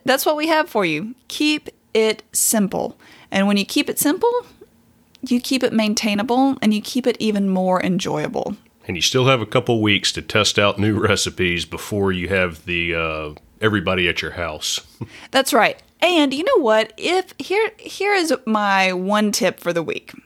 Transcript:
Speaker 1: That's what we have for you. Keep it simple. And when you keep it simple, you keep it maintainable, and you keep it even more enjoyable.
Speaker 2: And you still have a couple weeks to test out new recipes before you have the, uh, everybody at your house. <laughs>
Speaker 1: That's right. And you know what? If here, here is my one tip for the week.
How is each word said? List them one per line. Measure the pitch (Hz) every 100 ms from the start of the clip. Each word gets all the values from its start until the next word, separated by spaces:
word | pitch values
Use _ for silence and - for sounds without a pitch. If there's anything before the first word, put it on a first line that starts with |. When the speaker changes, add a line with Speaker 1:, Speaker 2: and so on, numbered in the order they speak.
| -
Speaker 1:
That's | 269 311
what | 302
we | 311
have | 311 302
for | 220 180
you. | 151 214 262 -
Keep | - 302 302 - - _
it | 220 220 214 -
simple. | - - 220 196 - - - - - -
And | 196 196
when | 202
you | 196
keep | 285 294
it | 415
simple, | - 370 466 480 - - - _ _ _ _ _
you | - 247
keep | - 269
it | 247
maintainable, | 220 214 208 220 202 202 240 269 269
and | 214
you | 214
keep | - 254 247
it | 226
even | 220 202 196
more | 185 185 180
enjoyable. | - 170 - 147 151 - - 202 _ _ -
Speaker 2:
And | 90
you |
still | - 127 127
have | 131
a | 104
couple | 127 120 117
weeks | 107 98 -
to | -
test | 82 110 104 -
out | 101 -
new | 107 101
recipes | 101 95 - - 90 87 80
before | 82 - 104 98
you | 92 87
have | 98 90 80 92
the, | 87 85
uh, | 82 82 78 76 76 - -
everybody | 110 104 90 92 87
at | 82
your | 80
house. | 80 85 78 - - - - -
<laughs> | - -
Speaker 1:
That's | 262 269
right. | 262 180 - _ _
And | 330 349 285 269
you |
know | 370 494
what? | 233 220 - -
If | - 370 370 -
here, | 269 381 440 -
here | - - 392
is | 403 320 254 -
my | 214 208 196 190
one | 180 185 208 208
tip | 196 190 -
for | -
the | 170
week. | 160 - - -